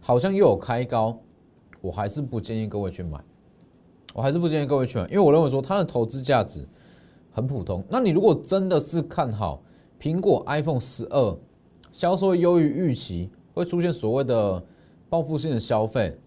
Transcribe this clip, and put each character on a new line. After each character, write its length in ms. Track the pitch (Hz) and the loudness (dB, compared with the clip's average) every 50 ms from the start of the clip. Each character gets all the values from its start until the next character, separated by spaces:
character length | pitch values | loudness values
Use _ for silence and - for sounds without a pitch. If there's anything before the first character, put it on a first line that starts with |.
| - | 0
好 160 | - 123 123 | 2 0 2
像 160 | 123 190 196 | 2 2 4
又 120 | 196 202 | 6 6
有 100 | 147 104 | 6 4
开 280 | - - - 120 120 127 | 2 0 -2 -2 -2 -2
高， 340 | 123 - 117 110 113 117 113 - _ _ _ _ _ _ _ _ _ - _ | -2 0 0 0 0 -2 -6 -14 _ _ _ _ _ _ _ _ _ -20 _
我 100 | - 92 | -10 -8
还 180 | 85 101 104 104 | -6 -4 -6 -4
是 120 | 92 151 | -4 -6
不 200 | 143 123 123 113 | -8 -6 -6 -8
建 160 | 87 - 113 | -6 -6 -6
议 120 | 113 110 104 | -6 -6 -4
各 100 | 104 104 | -4 -6
位 100 | 101 92 | -6 -6
去 120 | 85 - 90 | -6 -8 -10
买， 160 | 85 76 71 - - _ _ _ _ _ _ - _ _ _ _ _ _ _ _ - - | -10 -10 -12 -14 -18 _ _ _ _ _ _ -20 _ _ _ _ _ _ _ _ -14 -8
我 80 | - | -2
还 100 | 113 135 | -2 0
是 80 | 143 170 | 0 0
不 80 | 170 165 | 0 0
建 140 | 156 156 147 | 0 0 0
议 40 | |
各 100 | - 147 | 0 0
位 80 | 135 131 | 0 0
去 140 | 123 - 120 | 0 -2 -4
买， 60 | 90 | -4
因 60 | - - | 0 2
为 60 | 196 | 4
我 140 | 202 151 139 | 6 6 6
认 80 | 165 165 | 6 4
为 60 | 139 | 4
说 140 | 123 135 135 | 0 -2 -2
它 160 | - 190 202 | -2 0 0
的 60 | 175 | 0
投 200 | - - 123 113 | 0 0 -2 -2
资 160 | 110 131 139 | -2 -4 -8
价 240 | 127 123 139 120 101 | -2 2 2 2 2
值 240 | - - 76 69 - - _ - - - - - - _ - - _ | 0 -4 -12 -14 -14 -18 _ -20 -20 -20 -20 -20 -20 _ -20 -20 _
很 160 | - - 117 | -6 -4 -4
普 180 | 131 139 123 90 | -4 -4 -6 -4
通。 180 | 85 98 90 98 - | -4 -4 -4 -4 -2
那 100 | 185 254 | 0 2
你 120 | 262 202 | 2 4
如 100 | 156 165 | 4 6
果 140 | 196 220 165 | 6 4 4
真 340 | 156 - - 190 196 190 185 | 4 0 -2 0 0 2 2
的 100 | 180 151 | 2 0
是 220 | 147 151 - 170 147 | 0 0 -2 -4 -4
看 300 | 160 - - 156 123 107 | -2 -2 -4 -2 -2 -2
好 300 | 104 107 85 71 - - _ _ _ _ _ _ _ | -4 -4 -4 -6 -8 -12 _ _ _ _ _ _ _
苹 220 | - 147 160 180 | -4 -4 -2 0
果 240 | 190 202 156 107 - | 2 2 2 2 2
iPhone 320 | - 143 151 147 165 151 123 | -2 -4 -2 0 0 -2 -2
十 280 | 110 - - - 113 | -4 -6 -8 -8 -8
二 320 | - - 143 127 104 87 - - _ _ _ _ _ _ - - - | -2 0 2 2 2 0 -6 -12 _ _ _ _ _ _ -20 -20 -20
销 240 | - - - 170 185 | -10 -4 0 0 0
售 220 | 180 190 190 185 | 2 2 2 2
优 240 | 180 170 170 175 170 | 4 4 4 4 4
于 80 | 160 147 | 4 2
预 260 | - 147 185 160 123 | 2 0 0 0 -2
期， 360 | 123 - - 92 85 87 98 - - - _ _ | -2 -4 -8 -6 -6 -8 -8 -10 -18 -20 _ _
会 100 | - 175 | -6 -4
出 160 | 175 - 175 | -2 -2 0
现 100 | 170 175 | 0 0
所 220 | 165 170 - 110 113 | -2 -2 -2 0 0
谓 120 | 135 139 | 0 0
的 380 | 127 123 113 107 101 92 90 87 - - _ _ _ _ _ _ _ | 2 2 2 2 2 0 -2 -6 -12 -20 _ _ _ _ _ _ _
报 140 | - 170 160 | -2 -2 -2
复 160 | - 156 147 | -2 -4 -4
性 120 | 156 160 | -2 -2
的 80 | 143 - | -2 -4
消 280 | - - 147 131 107 | -2 0 0 0 0
费 300 | 110 - 131 107 85 71 - - | 0 0 -2 -2 -2 -4 -10 -18